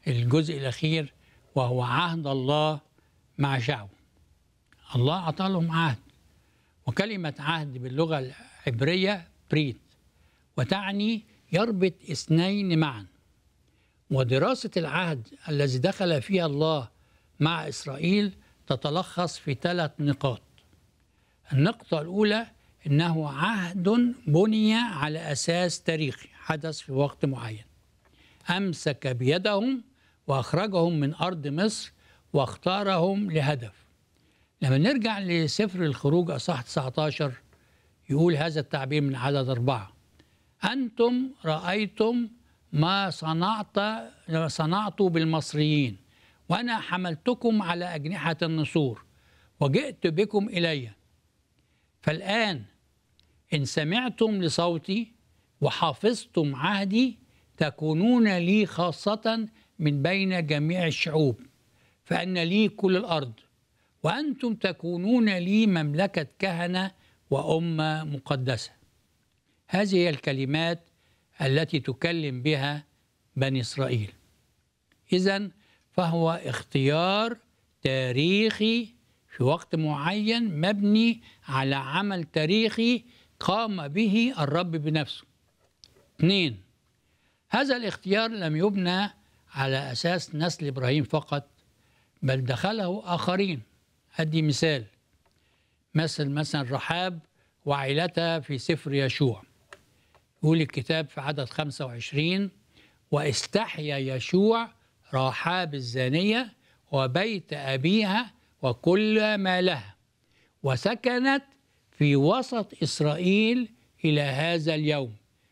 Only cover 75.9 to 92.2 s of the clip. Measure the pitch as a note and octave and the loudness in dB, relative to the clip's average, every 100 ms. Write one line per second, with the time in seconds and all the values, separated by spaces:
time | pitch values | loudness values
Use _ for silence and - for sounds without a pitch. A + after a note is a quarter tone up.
75.9 | - E3+ E3 D#3+ E3+ - B2 - C#3 C3+ | 0 0 2 2 0 -4 -8 -2 2 2
76.9 | D3+ F3+ G3+ A#3 A#3 _ _ _ _ C#3 | 2 2 2 0 -4 _ _ _ _ -2
77.9 | C3 B2+ B2 D#3+ G3 A3 G#3+ G#3+ A#3 A3+ | 0 0 2 4 4 2 2 2 2 -2
78.9 | _ _ _ _ - B2 E3+ - E3 D#3 | _ _ _ _ 0 2 2 0 -2 0
79.9 | C#3+ D3+ G#3 G#3+ A#3 A3+ D3+ F3 G#3 G3+ | 0 -2 -2 0 0 0 0 0 2 4
80.9 | G#3+ A#3 A3+ - - - C3+ C3+ C#3 C3 | 4 4 2 -6 -20 -4 -2 0 -2 -2
81.9 | D#3+ G3+ F#3 D#3+ D#3+ D#3 G#3 A3+ A3 A#3 | -2 -2 -4 -4 0 2 2 2 2 2
82.9 | A#3+ - _ _ - - G3+ A3+ F#3+ C#3+ | 2 -2 _ _ -8 -2 0 0 -6 -4
83.9 | D#3+ A3 G#3 A#3+ B3+ C#3+ D#3 F3+ D#3+ D3+ | 0 2 2 2 0 -2 0 -2 -4 -2
84.9 | D#3 C#3+ - - _ _ _ _ _ - | -2 -2 -8 -16 _ _ _ _ _ -20
85.9 | _ _ - D#3+ G3 D#3+ G2+ - _ _ | _ _ 0 2 4 0 -4 -14 _ _
86.9 | _ _ _ _ _ - A3 C#4 B3 G#3+ | _ _ _ _ _ -4 -2 0 0 -2
87.9 | - F#3 G3+ A3+ A3+ E3 D#3 G3+ G3 F3+ | -6 0 0 0 -2 -2 2 2 2 0
88.9 | F#3 G3+ - _ _ _ C#3 C3+ C3+ C#3 | 0 -2 -6 _ _ _ -6 -2 -2 -4
89.9 | A#2+ E3+ F3 - D3+ E3+ - D3 C3 B2 | -4 -2 -2 -4 -4 -2 -2 -6 -2 0
90.9 | D3 C3 D#3 - C#3+ - _ _ _ _ | 0 2 -2 -2 -6 -6 _ _ _ _
91.9 | _ _ - | _ _ -6